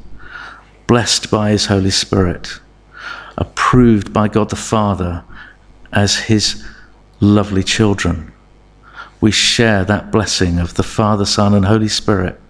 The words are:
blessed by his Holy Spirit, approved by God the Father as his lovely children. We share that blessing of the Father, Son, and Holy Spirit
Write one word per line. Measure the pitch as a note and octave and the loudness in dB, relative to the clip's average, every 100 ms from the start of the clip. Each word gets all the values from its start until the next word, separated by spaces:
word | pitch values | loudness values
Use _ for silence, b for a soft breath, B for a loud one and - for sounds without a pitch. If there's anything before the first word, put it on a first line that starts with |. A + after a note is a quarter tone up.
| - - B B B B B B - | -14 -16 B B B B B B 0
blessed | A#2+ G#2 - - | 2 2 -2 -2
by | A2 G#2 | 0 2
his | G#2 - | 2 2
Holy | G2+ F#2+ | 0 2
Spirit, | - - G2+ F2+ - - - _ _ _ B B B B B | -2 0 0 0 -2 -10 -16 _ _ _ B B B B B
approved | - - - B2+ A#2+ G#2+ F#2+ | -6 -2 2 4 6 4 0
by | G#2+ G#2 | -2 0
God | G#2+ G2 | 0 -2
the | - | -4
Father | - A2+ G#2 F#2 F2 E2+ - B B B B - - | -4 0 0 0 -2 -6 -10 B B B B -20 -6
as | G#2+ G2+ - | -2 0 0
his | - G#2+ - - B B B B _ - | 0 0 0 -6 B B B B _ 0
lovely | G#2 G#2 G2+ F#2+ | 4 4 2 -2
children. | F2+ - G#2+ G2+ F2 E2 D#2+ - _ _ _ _ B B B B | -2 0 2 0 -2 -4 -8 -20 _ _ _ _ B B B B
We | A2 | 0
share | - - - A2+ G2+ | 2 0 2 2 2
that | F#2 G#2 - | 0 -2 0
blessing | A2+ G2+ - F#2 E2+ | -2 0 0 0 0
of | F2 | -2
the | - | -2
Father, | - - G#2+ G#2 | -4 0 0 2
Son, | G2 - G2+ | 0 2 2
and | G2+ | 4
Holy | F#2+ A2 G#2+ | 4 2 0
Spirit | - - G2 F2+ - - | -4 -2 0 -2 -6 -18